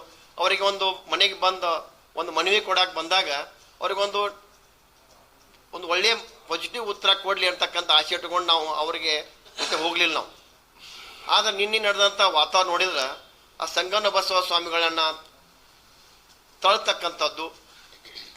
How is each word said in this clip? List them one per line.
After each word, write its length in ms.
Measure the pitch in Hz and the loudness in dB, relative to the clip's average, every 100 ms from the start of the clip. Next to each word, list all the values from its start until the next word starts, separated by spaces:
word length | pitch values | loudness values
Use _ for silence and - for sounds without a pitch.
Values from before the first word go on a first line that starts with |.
| - - - - | -6 -20 -14 -2
ಅವರಿಗೆ 240 | 180 190 | 0 2
ಒಂದು 480 | 196 196 190 185 - | 2 2 -2 -2 -4
ಮನೆಗೆ 300 | 160 196 196 | 0 0 2
ಬಂದ 240 | 185 185 175 160 - - _ - | 0 0 -2 -2 -6 -20 _ -8
ಒಂದು 160 | 170 | -4
ಮನವಿ 280 | 160 175 208 | -2 2 0
ಕೊಡಕ್ಕೆ 360 | 185 185 185 160 | 2 2 2 -2
ಬಂದಾಗ, 360 | 165 185 165 143 160 - - - | 0 0 0 -4 -6 -16 -20 -6
ಅವ್ರಿಗೊಂದು, 720 | 180 196 202 202 202 - - _ _ _ _ _ _ - _ _ _ _ _ | -4 -2 -2 0 -4 -6 -20 _ _ _ _ _ _ -20 _ _ _ _ _
ಒಂದು 160 | 170 175 | -12 -2
ಒಳ್ಳೆಯ 260 | 180 214 226 - - - | 2 2 2 -4 -18 -6
ಪಾಸಿಟಿವ್ 380 | 165 - 240 214 | -6 -6 -6 -6
ಉತ್ತರ 280 | 196 196 | 0 2
ಕೊಡ್ಲಿ 340 | 190 190 190 185 | 2 0 2 0
ಅಂತಕ್ಕಂಥ 420 | 175 175 175 175 | 2 -2 -2 2
ಆಸೆ 240 | 156 156 | 2 2
ಇಟ್ಕೊಂಡು 320 | 175 170 175 175 | -4 -2 0 2
ನಾವು 280 | 165 156 | 2 0
ಅವರಿಗೆ 480 | 151 156 165 160 151 143 - - - | -2 -2 -2 -2 -2 -4 -16 -18 -8
ಮತ್ತೆ 160 | 147 170 | -4 -2
ಹೋಗ್ಲಿಲ್ಲ 380 | 165 165 170 | -2 0 0
ನಾವು. 160 | 147 - - - _ _ - - - - - - | 0 -4 -12 -20 _ _ -20 -20 -18 -20 -14 0
ಆದ್ರೆ 260 | 190 214 196 | 2 2 0
ನಿನ್ನೆ 220 | 208 220 | 0 0
ನಡೆದಂಥ 420 | 208 196 202 202 | 0 2 2 4
ವಾತಾವರಣ 480 | 196 160 156 190 180 | 4 4 4 2 2
ನೋಡಿದ್ರೆ, 520 | 175 185 151 131 156 - - _ - | 0 0 0 -4 -6 -18 -20 _ -10
ಆ 40 | |
ಸಂಗನ 440 | 160 175 180 208 208 | -4 -4 -2 0 0
ಬಸವ 320 | 190 185 185 | 0 0 0
ಸ್ವಾಮಿಗಳನ್ನ 680 | 180 175 170 165 165 165 160 156 - - _ _ _ _ _ - - - _ _ _ _ | 0 -2 0 0 0 0 -2 -4 -14 -20 _ _ _ _ _ -20 -20 -20 _ _ _ _
ತಳ್ತಕ್ಕಂಥದ್ದು, 840 | 185 320 - 190 170 165 151 - 160 - - - - - - - - | 2 2 0 -2 -6 -4 -4 -4 -10 -12 -20 -20 -20 -20 -20 -20 -20